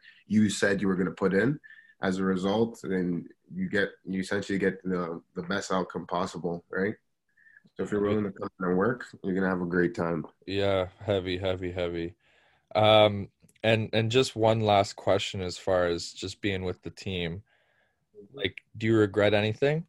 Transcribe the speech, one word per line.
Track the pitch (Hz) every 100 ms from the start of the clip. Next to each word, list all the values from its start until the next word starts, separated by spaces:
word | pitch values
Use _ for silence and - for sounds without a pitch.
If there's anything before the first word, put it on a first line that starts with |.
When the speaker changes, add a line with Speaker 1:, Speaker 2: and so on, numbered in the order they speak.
| - - -
Speaker 1:
you | 107 107
said | - 101 98
you | 98
were | 90
gonna | 92
put | - 98
in, | 95 113 151 - - _ - 95
as | 92
a |
result, | 95 92 95 107 117 117
then | - 95 87 85 - _ -
you | 180 185
get, | 202 190 - -
you | 95
essentially | 92 101 95 98
get | 95 95
the, | 92 92 85 85 - -
the |
best | 85 98 -
outcome | 95 90 107 87
possible, | 87 90 85 87 85 -
right? | 90 98 113 _ _ _ _ _ _ _ -
So |
if | 95
you're | 104
Speaker 2:
Heavy. | 101 107
Speaker 1:
willing | 101
to | 95
come | 98 - 92
and | 92
work, | 104 123 - -
you're | 95 92
gonna | 95
have | 92
a | 87 90
great | 87 87
time. | 85 85 76 _ -
Speaker 2:
Yeah, | 98 98 95 90 -
heavy, | 104 98 90 90
heavy, | 95 92 92
heavy. | 90 87 85 85 - _ _ _ _ _
Um, | - 107 107 107 101 95 _ _ _
and, | 110 113 110
and | 110 113
just | 123 131 113
one | 110 113
last | 107 101 101 -
question | - 98 - 101
as | 90 87
far | - 92 87
as | 85 -
just | - 95 -
being | 104 95
with | 92 90
the | -
team. | - - 92 87 87 - _ _ _ _ _ _ 104 101
Like, | 135 104 - _ 113
do | 110
you | 110
regret | 104 101 104
anything? | 104 107 104 139 151